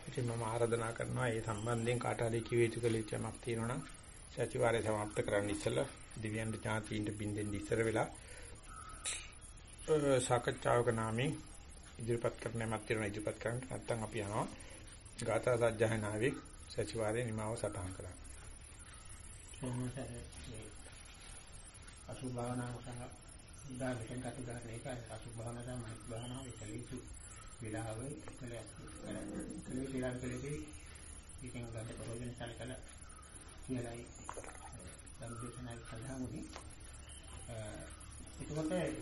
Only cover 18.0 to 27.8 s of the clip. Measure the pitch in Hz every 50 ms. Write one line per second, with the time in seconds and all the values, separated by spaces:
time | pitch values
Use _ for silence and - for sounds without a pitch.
18 | 92 90 - - - - - - - - - - - - - - - - - -
19 | - - - - - - - - - - - - - 127 123 123 127 123 123 139
20 | 123 117 120 120 - - - - - - 117 - - - - - - - - -
21 | - - - - - - - - - - - - - - - - - - - -
22 | - - 110 - 131 127 120 120 120 123 123 123 123 123 123 120 - 123 120 117
23 | 120 131 - - - - - - - - - - - 143 127 123 131 127 127 117
24 | 110 - 127 123 127 123 - - 127 120 117 120 117 113 113 117 - 139 127 123
25 | 117 - 107 104 - 120 113 113 113 120 120 120 117 127 127 127 117 110 113 110
26 | - 110 113 113 123 123 127 127 135 123 107 107 107 104 107 123 123 - 123 123
27 | - - - - - - - - - - - - 120 107 104 110